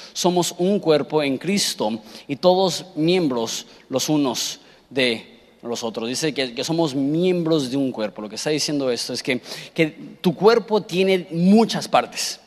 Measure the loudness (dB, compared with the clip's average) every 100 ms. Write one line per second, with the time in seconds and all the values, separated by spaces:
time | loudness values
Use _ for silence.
0 | -12 -2 2 2 0 0 0 2 4 2
1 | 2 0 0 -2 -2 0 -2 -2 -4 -4
2 | -8 -18 -10 2 4 4 2 -2 -6 -2
3 | 2 2 2 0 -2 -6 -10 -20 -6 -4
4 | 0 2 0 -2 -6 -10 -18 -20 _ 0
5 | 0 0 -6 -20 -20 _ -8 -6 -6 -4
6 | -4 -2 -2 -2 -4 -4 -2 0 0 0
7 | 0 2 2 2 2 0 0 -2 -2 -2
8 | -6 -6 -12 -6 -4 -2 -2 -2 -2 -2
9 | -4 -6 -4 -4 -6 -16 -6 -2 -2 -2
10 | -18 -4 -2 4 4 4 2 -2 0 0
11 | 2 2 0 2 6 6 4 0 0 0
12 | 0 -4 -8 -10